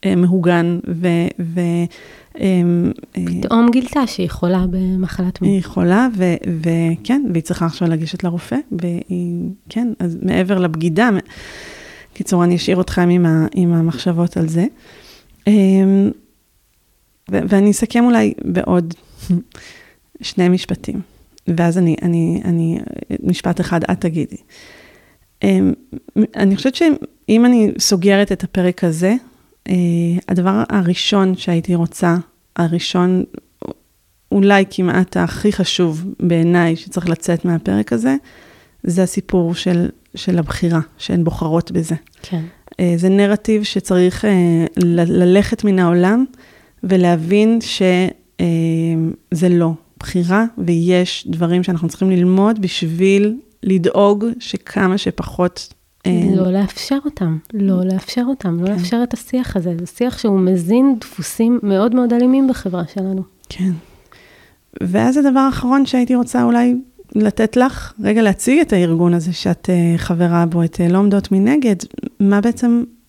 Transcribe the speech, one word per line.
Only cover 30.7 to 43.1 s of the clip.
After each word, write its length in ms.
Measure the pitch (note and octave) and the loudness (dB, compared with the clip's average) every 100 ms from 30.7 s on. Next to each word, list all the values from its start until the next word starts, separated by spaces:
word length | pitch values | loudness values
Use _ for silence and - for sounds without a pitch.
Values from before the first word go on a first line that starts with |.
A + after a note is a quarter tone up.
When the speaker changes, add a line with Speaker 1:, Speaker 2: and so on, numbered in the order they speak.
| G#3+ F3 F3+ - G3+ F#3+ F#3 | 0 0 0 0 2 2 0
Speaker 1:
שהייתי 400 | - E3+ E3 F3 | -2 -2 0 0
רוצה, 400 | E3+ - F3+ E3+ - _ _ - | 0 0 0 0 -2 _ _ -2
הראשון, 680 | E3+ E3+ - F3+ F3+ F#3 - - _ _ - - _ _ _ _ _ | -2 0 -2 0 2 0 -2 -10 _ _ -16 -16 _ _ _ _ _
אולי 340 | G3+ G3 G3 G3 | 2 4 4 2
כמעט 480 | - F3+ F3+ F#3 F#3 | 0 0 0 0 -2
הכי 340 | F3 - G#3 | -4 0 -2
חשוב 540 | G3+ F3+ - F3 D#3 F#3 - | 0 -2 0 -2 -2 -8 -4
בעיניי 560 | F3 E3+ E3 F3 E3+ E3 | 0 2 4 4 2 -2
שצריך 340 | - - F3 | -6 -6 -4
לצאת 360 | E3 - E3+ F3+ | -4 -2 -2 0
מהפרק 480 | E3 F#3 G3 G#3+ | -2 -2 -2 -2
הזה, 220 | A#3+ A#3 C#4 - - - - _ _ | -2 0 -2 -6 -20 -20 -20 _ _
זה 200 | - F3 | -4 0
הסיפור 520 | F3+ - - F#3 E3+ E3+ | 0 -2 -2 0 0 -2
של, 340 | - F3 F3 - _ G3+ | -2 0 -2 -6 _ -10
של 240 | - F3 | -2 -2
הבחירה, 400 | D#3+ - F3 E3 D#3 _ | -2 -2 0 0 -2 _
שהן 260 | - F3+ | -4 -2
בוחרות 480 | E3+ - D#3+ D#3+ - | 0 -2 -2 -2 -2
בזה. 240 | F3 D#3+ D#3+ _ _ | -4 -4 -6 _ _
Speaker 2:
כן. 200 | - F3 E3 - - - | -8 -8 -8 -14 -20 -4
Speaker 1:
אה, 140 | F3+ E3+ | -2 2
זה 120 | |
נרטיב 540 | F#3 | 2